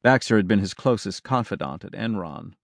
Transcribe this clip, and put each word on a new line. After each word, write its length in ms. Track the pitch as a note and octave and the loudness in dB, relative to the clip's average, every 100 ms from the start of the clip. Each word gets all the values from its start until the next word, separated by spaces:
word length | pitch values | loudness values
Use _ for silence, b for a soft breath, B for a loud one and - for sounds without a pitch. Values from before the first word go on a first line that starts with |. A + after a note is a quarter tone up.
Baxter 360 | B2 C3 - A2 | 6 4 4 2
had 100 | F#2 | 4
been 120 | G#2 | 2
his 140 | F#2+ | 2
closest 500 | - C3+ A#2 G2+ - | -2 0 0 -4 -10
confidant 600 | - B2+ A2+ G2+ C#2 C#2 - | -4 -4 -2 -6 -6 -8 -14
at 80 | |
Enron 640 | - A2+ G#2+ E2 C#2+ E2 _ | -8 -4 -4 -6 -12 -16 _